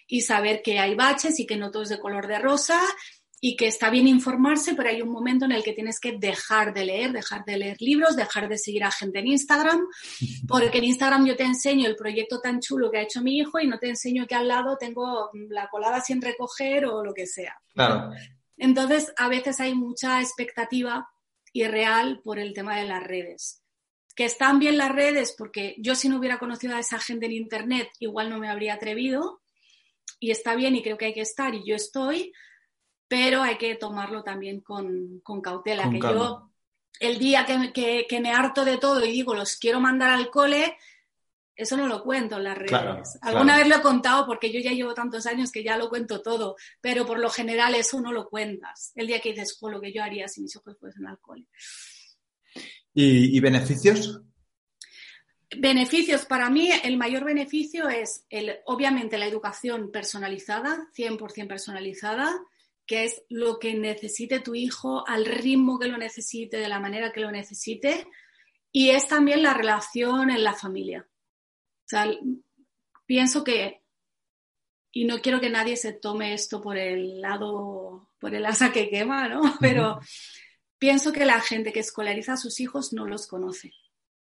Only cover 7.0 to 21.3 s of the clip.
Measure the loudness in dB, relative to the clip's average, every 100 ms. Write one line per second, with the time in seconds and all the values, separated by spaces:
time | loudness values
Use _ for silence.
7 | -2 -4 -6 -8 -6 -4 -4 -2 2 4
8 | 4 4 0 -2 -2 -4 -4 0 0 -2
9 | -4 -2 2 2 4 4 4 4 2 -6
10 | -14 -6 -6 -6 0 2 4 4 2 2
11 | 4 6 6 4 0 0 2 2 2 0
12 | -2 -4 -4 -4 -2 -2 -2 0 0 0
13 | -2 -2 0 0 0 0 0 0 -4 -4
14 | -2 -2 -2 0 2 0 0 -4 -6 -6
15 | -4 -4 -6 -10 -10 -8 -6 -4 -2 -2
16 | -2 -4 -4 -6 -8 -6 -2 0 0 -2
17 | -6 -8 -10 -10 -12 -14 _ 2 2 2
18 | -4 -14 -18 _ _ 0 2 4 4 2
19 | 0 -2 0 0 -2 -2 -2 -2 -4 -4
20 | 0 0 0 -4 -8 -6 -2 -2 -2 -4
21 | -8 _ _